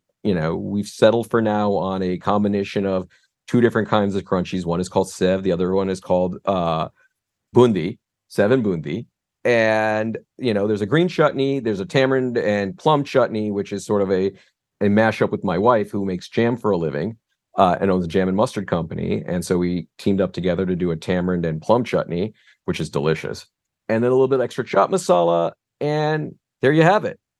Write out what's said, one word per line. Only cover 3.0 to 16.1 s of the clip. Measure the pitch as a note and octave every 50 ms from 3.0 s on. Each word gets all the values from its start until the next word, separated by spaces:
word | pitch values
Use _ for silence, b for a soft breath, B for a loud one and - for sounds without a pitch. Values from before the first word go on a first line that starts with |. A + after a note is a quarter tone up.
| F2+ - b b b b b _ _ -
two | - B2
different | A#2 A#2 - A#2+ G#2 -
kinds | A2+ G#2+ G2+ G2+ G2
of | G2 -
crunchies. | - G2 F#2 F2+ - - F#2 F2+
One | E2 E2+ F2
is | F2+ -
called | - F#2+ F#2 -
sev, | - - F#2 F#2 F#2+ F#2+ F#2+
the | F#2+
other | F2 E2+ F#2 F2+ F#2+
one | F#2+ F#2+ F#2+
is | F#2+ F#2
called, | - - F#2 F2+ F#2 F2+ F2+ - -
uh, | - G2 F#2 F2 E2 D#2+ D#2+ E2 - - _ _ _ _ _ _ _ _ _ _ _ -
bundi, | A#2+ B2 A#2+ G#2 F2 D#2 F#2+ A#2+ - _ _ _ _ _ _
sev | - - G2+ G2+
and | C3 C3+ G#2+
bundi. | G2+ F2+ E2 D2 D2 D#2+ A2+ C3 - _ _ _ _ _ _ -
And, | A#2+ A#2+ A#2 A2+ A2 A2 A2 G#2+ A2 G#2+ G#2+ A2 A2 G#2 - - _ _ -
you | - B2 G#2
know, | G2+ G2+ G#2+
there's | G#2+ G2
a | G#2+
green | G2 C3 D#3+ F3 F3+
chutney, | E3+ - D#3 C#3+ - C3+ C3+ C#3 C#3 C#3
there's | A2+ A#2 G#2+ F#2
a | G2
tamarind | F2+ - C3+ C3 C3 C3+ C3 B2+ B2+ A#2 A#2
and | - G#2 G#2 G2+ G2+ F#2+ F#2 -
plum | - D#3 D#3 C#3+ C#3
chutney, | - - C3+ A#2+ A2+ A2 G#2+ G#2+ G#2
which | G2+ G2+ G2 - G#2+
is | G2 -
sort | - G#2+ G2+ G2
of | F#2+
a, | G2 F#2 F#2+ G2 G2 b b b b b _ _ _ -
a | G#2
mashup | G2+ G2+ G#2+ A2+ A2 G#2+ - A#2 -
with | G#2 F#2+ -
my | G2 E2+ F2+
wife, | G2+ A#2+ B2 A2 G2+ -
who | - G2+ G2
makes | G2